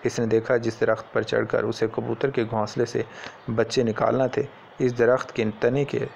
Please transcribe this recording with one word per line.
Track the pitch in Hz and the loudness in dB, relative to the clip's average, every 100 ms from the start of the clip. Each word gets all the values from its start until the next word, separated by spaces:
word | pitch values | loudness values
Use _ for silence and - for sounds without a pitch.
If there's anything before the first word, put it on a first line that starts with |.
इसने | 120 - 113 | -2 -2 2
देखा | 113 110 123 | 2 2 0
जिस | 113 - | 0 0
दरख्त | 113 110 - | 0 0 -2
पर | 113 | -4
चढ़कर | 110 117 113 117 | 0 -2 0 0
उसे | 110 113 110 | 0 -2 -2
कबूतर | - 117 113 139 | -2 -4 -2 0
के | 135 | 0
घोंसले | 110 113 104 - 120 | -2 -2 -4 -2 -2
से | 117 113 - - - - | -2 -6 -10 -16 -12 -4
बच्चे | 113 110 - | 0 2 2
निकालना | 117 107 113 120 127 | 0 2 0 2 0
थे, | - - - - - | 0 -4 -8 -20 -2
इस | 127 | 0
दरख्त | 120 117 127 - | 4 4 4 0
के | - | -2
तने | 110 107 120 131 | -2 0 0 2
के | 139 120 - | 0 -2 -4